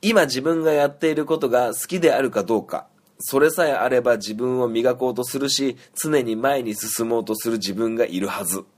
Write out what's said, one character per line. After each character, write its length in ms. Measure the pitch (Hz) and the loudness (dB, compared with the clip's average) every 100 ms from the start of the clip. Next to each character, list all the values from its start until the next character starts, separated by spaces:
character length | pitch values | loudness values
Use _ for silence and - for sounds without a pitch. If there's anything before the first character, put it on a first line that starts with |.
「今 220 | 202 226 156 | 4 4 4
自 160 | 123 | 0
分 200 | 143 165 | 0 2
が 120 | 160 | 2
や 140 | 147 143 | 4 2
っ 100 | 143 | 2
て 120 | 160 | -2
い 60 | 151 | 0
る 100 | 151 | 0
こ 140 | 160 | 0
と 100 | 139 | 2
が 240 | 123 123 | 2 2
好 140 | 107 - | -2 -4
き 120 | 170 | 2
で 140 | 165 | 2
あ 80 | 117 | 4
る 80 | 131 | 0
か 140 | 107 | -2
ど 140 | 95 113 | 0 0
う 100 | - | 0
か、 200 | - - _ _ _ | -10 -10 _ _ _
そ 220 | - 135 | -4 2
れ 100 | 151 | 2
さ 180 | 156 165 | 4 0
え 40 | |
あ 180 | 135 117 | 2 2
れ 120 | 127 | 2
ば 160 | 123 117 | 4 0
自 180 | 101 107 | 0 -4
分 260 | 123 127 | -2 0
を 60 | 123 | 0
磨 280 | 113 123 127 | 2 0 2
こ 140 | 127 | -2
う 60 | 120 | -2
と 80 | |
す 160 | 123 139 | -4 -4
る 100 | 139 | -2
し、 280 | 135 139 123 - - | 0 -2 -4 -12 -8
常 260 | 156 151 | 0 0
に 120 | 120 110 | 0 0
前 260 | 131 139 | 0 0
に 140 | 117 104 | -2 -6
進 320 | 113 113 117 | -6 -4 -2
も 140 | 117 | -2
う 40 | 107 | -2
と 80 | 110 | -4
す 140 | 117 | -2
る 40 | |
自 200 | 113 95 | -4 -4
分 220 | 95 113 113 | -4 -2 0
が 100 | - | -2
い 140 | 90 | -2
る 80 | 95 | -4
は 160 | - | -6
ず。」 200 | 170 - - | -6 -8 -8